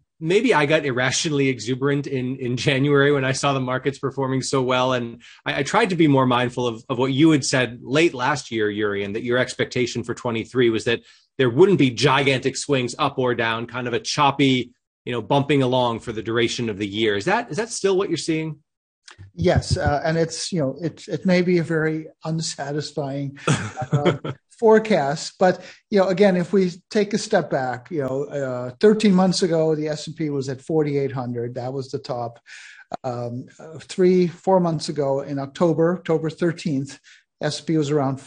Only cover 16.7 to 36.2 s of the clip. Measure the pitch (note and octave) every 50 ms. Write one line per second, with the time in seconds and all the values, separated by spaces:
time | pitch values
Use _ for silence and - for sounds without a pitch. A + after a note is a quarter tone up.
16.7 | G#2 F#2 G#2+ G2 G2 G#2+ A2+ G#2+ G2+ G2+ G2 F3+ G3+ A#3+ B3+ - D3+ E3 A#3 A3+
17.7 | - - - G3 F#3+ F3+ G3 - E3+ D3 - - D#3+ D#3+ D#3+ D#3+ D3+ - _ _
18.7 | _ _ _ _ _ _ _ - - - - - _ F3 E3+ F3+ D#3 - - -
19.7 | - F3+ D3 D3 D3 C#3 - D#3+ D#3+ E3 E3 D#3+ E3 - - - - E3 C#3+ C3
20.7 | C3+ - F3 D#3 - - - - F3 D3 - F#3+ F3+ F3+ F3+ F3+ F3+ E3+ D#3+ E3
21.7 | E3 D#3 D#3 D#3+ D#3 D#3 D#3 - - _ - D#3+ E3 E3 D#3+ - - - C#3+ C#3
22.7 | D3 D#3 D3 - - D#3+ C#3+ C3+ C#3 C#3+ C#3+ C#3 C#3 - - - B2+ G#2 F#2+ G#2
23.7 | - - D#3 - - D3 D3 F3+ - - - D3+ C3+ - _ _ _ - A#3 G#3+
24.7 | A3 G#3+ G#3+ G#3+ G#3 E3 C#3 C3+ D3 D#3 - - - - G3 F3+ F3+ - - -
25.7 | - - _ - G#3+ G3 F#3 F#3+ F#3 F3 G#3 G3 F3+ F3+ F3 - - G3 F#3+ F3+
26.7 | E3 - _ - - G#3+ G3+ G#3 - G3+ - - A3 F#3 D3+ - E3+ C#3+ C3 B2+
27.7 | B2 A#2+ - - F#3 D3+ C3+ C3 C3 C3+ D3 - - C#3+ C3+ C3 B2+ B2 B2 B2
28.7 | - - - G#3+ A3 G#3+ A3 G#3 F#3 F3+ F#3+ F#3 F3 - G3 E3+ E3 D#3+ D#3+ D#3+
29.7 | D#3+ D3+ D3+ D#3 D3+ D3+ - D#3+ D3+ - D#3+ D3+ C#3+ C#3 C3 C3+ C3+ C3 - -
30.7 | E3 D#3+ D3+ D3 C#3 C#3 C#3 C3+ A#2+ C3+ B2 B2 A#2+ A#2+ A#2+ B2 B2 B2+ A#2+ B2+
31.7 | C3+ C#3 C3 C3 - C3+ - - C#3 A#2+ A#2+ A#2 A#2 - _ - - - - -
32.7 | - - - - - - - B2+ A#2+ A#2+ A#2+ A#2+ A#2+ B2 D#3 - - - - D#3+
33.7 | D#3+ C#3 - - - - F#3 F3+ F#3 F3+ F3+ E3+ D#3+ - - F#3+ F#3+ F#3 F3+ E3+
34.7 | D#3+ D3 - - D#3 C#3+ C#3+ C3+ C3+ C#3 C#3 - D3 C#3 C3+ C#3 - - F3+ E3+
35.7 | D#3 D#3 E3 E3+ F3+ F3+ - - E3 D#3